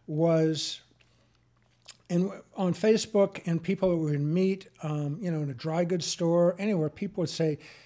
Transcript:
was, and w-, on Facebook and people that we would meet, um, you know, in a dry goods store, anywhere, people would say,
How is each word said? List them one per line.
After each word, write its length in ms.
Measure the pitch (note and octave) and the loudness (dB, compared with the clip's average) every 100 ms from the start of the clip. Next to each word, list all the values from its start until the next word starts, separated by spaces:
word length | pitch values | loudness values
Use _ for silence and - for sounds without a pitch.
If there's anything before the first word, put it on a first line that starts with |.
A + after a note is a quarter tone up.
| - | -6
was, 760 | D3+ E3 D#3+ D#3+ D3+ - - _ _ _ _ _ _ _ _ _ _ - - - | 0 2 4 2 0 -4 -10 _ _ _ _ _ _ _ _ _ _ -20 -18 -4
and 160 | F3 G3 | 0 0
w-, 180 | - - - | -4 -12 -4
on 160 | F#3 | -2
Facebook 680 | E3 A3 A3 - G3+ F#3+ - F3 | 2 4 2 2 2 2 0 -2
and 180 | E3 | -2
people 260 | F3 F#3+ F#3 | -2 0 0
that 40 | E3+ | 2
we 160 | D3+ | 0
would 80 | D3 | 0
meet, 480 | D3 F3 F#3+ F#3+ - - | 0 2 2 0 -8 -10
um, 340 | D3+ D3+ D3 D#3+ | -6 -4 -4 -4
you 100 | F3+ | -4
know, 80 | D#3+ | -4
in 100 | D3 | -4
a 40 | |
dry 320 | B2 D#3+ D#3+ F3 | -6 -4 -2 0
goods 200 | F3+ - | -2 -4
store, 520 | - E3+ E3+ F3 F3 | -2 2 4 4 2
anywhere, 300 | G#3 F#3 D3+ | 0 0 -2
people 320 | - G3+ F#3+ | -4 -6 -4
would 80 | D#3+ | -4
say, 280 | - D#3+ D3 - - | 0 -2 -2 -8 -20